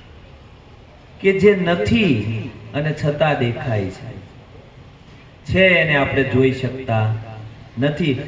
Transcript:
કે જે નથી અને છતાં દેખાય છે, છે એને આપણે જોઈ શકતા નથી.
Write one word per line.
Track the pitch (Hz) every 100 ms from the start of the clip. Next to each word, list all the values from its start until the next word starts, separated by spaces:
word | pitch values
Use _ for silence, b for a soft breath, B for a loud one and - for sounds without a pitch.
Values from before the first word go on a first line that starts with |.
| - - - - - - - - - - - -
કે | 196 190
જે | 202 196
નથી | 170 175 208 226 202 113 104 113 - - -
અને | 135 151
છતાં | 143 151 - 156 139
દેખાય | 120 117 135 110 95
છે, | - 113 95 - - - - - - - - - - - - -
છે | 180 190 175
એને | 156 147
આપણે | 135 127
જોઈ | 127 123 131
શકતા | 120 120 - - 113 110 110 - 110 - - - -
નથી. | 143 - 160 123